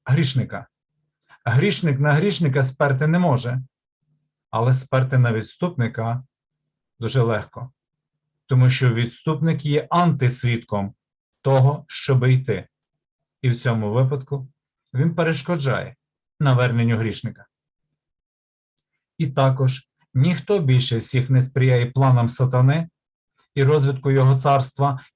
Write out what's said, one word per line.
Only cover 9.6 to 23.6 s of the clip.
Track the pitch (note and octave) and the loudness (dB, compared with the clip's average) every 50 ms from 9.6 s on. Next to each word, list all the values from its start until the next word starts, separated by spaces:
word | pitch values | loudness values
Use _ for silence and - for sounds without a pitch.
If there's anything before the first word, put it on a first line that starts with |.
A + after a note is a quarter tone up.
| - | -2
є | D3 C#3+ D3 D3 - | -2 -2 -2 -2 -2
антисвідком | E3 F3 F3 E3 C3+ B2+ B2+ B2 B2+ - - A#2+ A#2 A2+ - - G#2 G2+ G2+ G#2 - _ _ _ _ _ _ _ _ _ | 0 0 2 2 2 2 0 0 0 0 -2 -2 -2 -4 -6 -6 -6 -6 -6 -6 -10 _ _ _ _ _ _ _ _ _
того, | - C3+ C3+ C3 B2+ C#3 D3 - - | -2 2 2 4 4 2 0 -2 -8
щоби | - - - - - C3 B2+ B2 C3 C3 | -10 -10 -6 -2 0 0 2 2 2 2
йти. | B2+ C3 - G2+ F2+ - - _ _ _ _ _ _ _ _ _ _ _ _ _ _ | 0 0 -2 -6 -6 -8 -14 _ _ _ _ _ _ _ _ _ _ _ _ _ _
І | - B2+ | -4 -4
в | A#2 - | -2 -2
цьому | - B2+ A2+ A2 G#2+ G#2 G#2+ | -2 -2 -2 -2 -2 -2 0
випадку | B2 C3 C3 D3 C3 - - C#3+ C#3 - - _ _ _ _ _ _ _ _ - | 0 0 0 -2 -6 -8 -8 -10 -10 -10 -12 _ _ _ _ _ _ _ _ -4
він | B2+ D#3 E3+ E3 | -2 -2 0 0
перешкоджає | F3 E3 D#3+ D#3+ - - F3+ F3 D#3 C3+ C3 G#2+ F2+ - - - _ _ _ _ _ _ _ _ - | 0 -2 -2 -2 -4 -4 -4 -4 -4 -2 -2 -2 -4 -6 -10 -14 _ _ _ _ _ _ _ _ -2
наверненню | D3+ C#3 B2+ A#2+ B2 B2 A#2 A#2 A#2 A#2 A#2 | 0 2 2 2 2 2 0 0 0 0 0
грішника. | A2 A2+ G#2+ G2 - - G#2+ - - - _ _ _ _ _ _ _ _ _ _ _ _ _ _ _ _ _ _ _ _ _ _ _ _ _ _ _ _ _ _ _ _ _ _ | 0 -2 -4 -6 -6 -10 -12 -14 -14 -20 _ _ _ _ _ _ _ _ _ _ _ _ _ _ _ _ _ _ _ _ _ _ _ _ _ _ _ _ _ _ _ _ _ _
І | - D#3+ | -6 -6
також | C3 - C#3+ C3+ C3 C3 C3 C3 B2+ - - - _ _ _ _ _ - | -2 0 2 2 2 2 2 0 0 0 -2 -8 _ _ _ _ _ 0
ніхто | B2 C3+ F3 F3 - - - G3+ G3 | 2 2 2 2 0 -2 0 0 0
більше | D#3 C3 B2+ B2+ - - A#2+ | 2 4 2 2 2 0 -2
всіх | A2+ - - - B2+ B2+ - | -4 -4 -2 -2 -2 0 2
не | C3+ C3 | 2 2
сприяє | B2+ - - B2+ B2+ C3 B2+ A#2+ A#2+ | 2 0 0 0 2 4 4 2 0
планам | B2 - C3 C3+ C3 B2+ A#2+ A#2 A#2 | 0 0 2 2 4 4 4 2 0
сатани | - - C3 B2+ B2+ B2+ B2+ C3+ D3 E3 E3 - _ _ _ _ _ _ _ _ _ _ _ _ - | 0 0 0 0 2 4 4 4 2 0 -2 -6 _ _ _ _ _ _ _ _ _ _ _ _ -2
і | C#3+ | 0